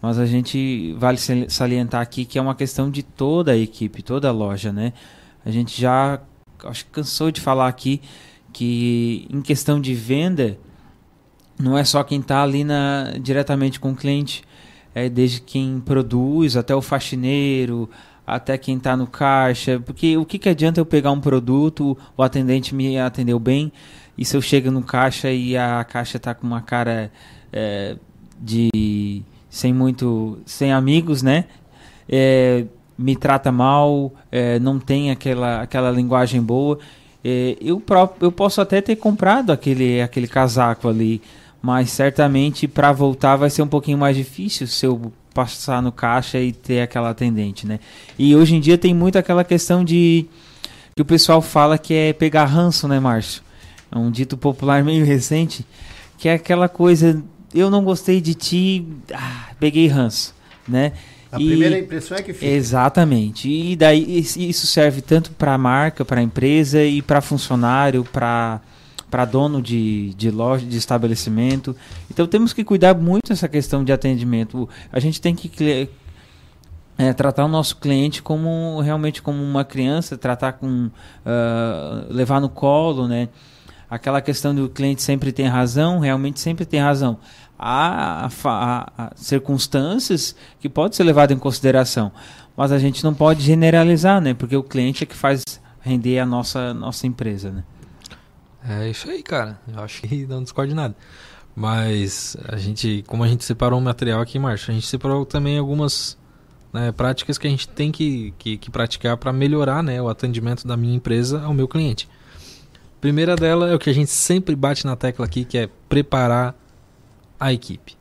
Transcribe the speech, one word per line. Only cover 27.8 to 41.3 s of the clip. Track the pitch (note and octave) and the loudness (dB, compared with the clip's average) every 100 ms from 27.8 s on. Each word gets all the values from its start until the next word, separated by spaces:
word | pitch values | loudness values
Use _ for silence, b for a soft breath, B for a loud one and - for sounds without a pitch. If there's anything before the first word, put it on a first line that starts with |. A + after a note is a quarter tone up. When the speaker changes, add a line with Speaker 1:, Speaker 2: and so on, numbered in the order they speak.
| G2 - _ - - - | -8 -10 _ -20 -20 -16
Speaker 1:
de, | A2+ A2+ A#2 G#2+ G#2+ G#2 G2+ G2+ G2 b b | -4 0 2 2 0 -2 -4 -8 -12 b b
sem | - B2+ | -4 0
muito, | B2+ C3 B2+ B2 A2+ A2 G#2 - | 2 0 0 -2 -2 -4 -8 -16
sem | - C#3 | -4 0
amigos, | C3+ C3 D#3 E3 C#3 | 2 4 2 2 0
né? | C3 D3 E3+ b - b b b - | 2 2 0 b -20 b b b -2
É, | C3 C3 C3 B2+ B2 A2+ - _ - | 2 4 6 4 2 -2 -10 _ -6
me | B2+ B2+ | -2 0
trata | C#3 C#3 C#3 | 2 2 2
mal, | B2 B2+ C#3+ D3 C#3+ C#3 B _ | 2 4 4 4 2 -2 B _
é, | B2 A#2+ A#2+ | -2 0 2
não | B2+ C3+ | 0 -2
tem | B2 C#3 C#3+ | 0 0 0
aquela, | C3 C#3 B2 B2 A#2 | -2 -2 -2 -2 -4
aquela | A#2+ C#3 B2+ | -4 -2 0
linguagem | B2 B2 B2+ B2 B2 | 2 2 2 2 0
boa. | A2+ B2 C#3+ D3 B B B B | 0 0 0 -2 B B B B
É, | A#2+ B2 B2+ - | -4 -2 -2 -4
eu | D3 F3+ | -4 -4
pró-, | - F#3+ F#3+ - | 2 4 4 2
eu | F3 | 0
posso | F3 G3 G3 | 2 0 2
até | G3 G3 | 2 0
ter | G3 A3 | 0 0
comprado | A3 G#3 F#3 A#3 A#3+ | 0 2 4 2 2
aquele, | C#3+ C#3+ C3 B2+ B2 | 0 0 0 2 2
aquele | A#2+ C3+ A#2+ | 0 -2 -2
casaco | C3+ B2+ A#2 A#2+ A2+ A#2+ | 2 2 2 2 2 0
ali, | A2+ A2+ A2 B | 0 0 -2 B